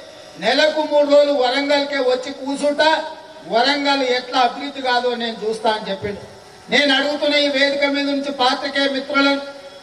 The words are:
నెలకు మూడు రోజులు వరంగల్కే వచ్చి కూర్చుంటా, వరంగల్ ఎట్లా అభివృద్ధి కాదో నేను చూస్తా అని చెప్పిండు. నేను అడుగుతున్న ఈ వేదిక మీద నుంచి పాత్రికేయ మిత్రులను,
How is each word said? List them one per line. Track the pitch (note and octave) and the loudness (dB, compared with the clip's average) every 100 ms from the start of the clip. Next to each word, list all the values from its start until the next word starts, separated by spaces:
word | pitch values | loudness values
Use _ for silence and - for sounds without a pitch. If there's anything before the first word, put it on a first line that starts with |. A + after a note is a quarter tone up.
| - - - - | -18 -20 -20 -4
నెలకు | - C4+ D#4 D4+ | 0 4 4 2
మూడు | D4 D4 C#4+ D4 | 2 2 6 6
రోజులు | D4 | 6
వరంగల్కే | C#4 B3 C#4 C#4+ C#4+ C#4+ C#4 | 4 2 2 2 0 0 0
వచ్చి | B3+ B3+ C#4+ | 0 0 -2
కూర్చుంటా, | C#4 C4+ C#4 D4 D4 D#4 D#4 - - - - E3 | -10 -8 -2 -2 2 2 2 -2 -12 -18 -16 -2
వరంగల్ | A3 C4 C#4+ C#4+ C#4 | 2 2 2 0 0
ఎట్లా | B3+ B3 B3+ C4 | 0 -2 -2 0
అభివృద్ధి | A#3+ C#4 C#4+ C#4 | 0 0 -10 -6
కాదో | B3+ B3 B3 A#3 | -2 0 0 -2
నేను | A#3 G#3 | -6 -4
చూస్తా | G#3+ A3 A#3 | -4 -2 -2
అని | G#3+ G3+ | -2 -4
చెప్పిండు. | F#3+ G#3 G3 - - - - - | -8 -8 -10 -14 -20 -20 -16 -2
నేను | C4 C#4+ C4+ | 0 2 2
అడుగుతున్న | C#4+ D4 D4 C#4+ | 0 -2 0 0
ఈ | C#4+ | 0
వేదిక | C4+ C#4 C#4 C#4+ | 2 0 0 -2
మీద | C#4 C#4 | -2 -2
నుంచి | C#4 C#4 | -4 -4
పాత్రికేయ | C4+ B3 C#4 C#4+ C#4 C#4 | 0 0 0 -4 -2 -2
మిత్రులను, | C4 - C#4 C#4+ C#4 - - - - | -2 -2 0 2 0 -6 -14 -18 -20